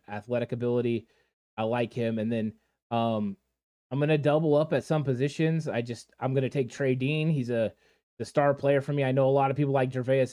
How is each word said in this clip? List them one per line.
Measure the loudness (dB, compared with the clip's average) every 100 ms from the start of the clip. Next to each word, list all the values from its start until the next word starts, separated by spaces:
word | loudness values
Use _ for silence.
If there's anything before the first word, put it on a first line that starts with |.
| -12
athletic | -12 -4 -4 -2
ability. | -2 0 0 0 -2 -4 _ _ _ _ -6
I |
like | -2 -2 -2
him. | -2 -2 -2
And | -2
then, | -2 -4 -6 _ _ _
um, | -2 0 0 -4 -8 _ _ _ _ _
I'm | -2
gonna | 0 2
double | 2 2 4 2
up | 2
at | -2
some | 0 -2
positions. | 0 0 -2 0 0 0 -2
I | -4
just, | -4 -8 -14 _
I'm | -2
gonna | 0 0
take | -2 -4
Trey | -2 -2
Dean. | 0 0 0 0
He's | 0 0
a | -2 -2 -4 _ _ _ -12
the | -4
star | 2 2
player | 2 2 2
for | 0
me. | 0
I | 2
know | 2 4
a |
lot | 4 2
of | 2
people | 0
like | 2 0
Gervais | -2 0 2 2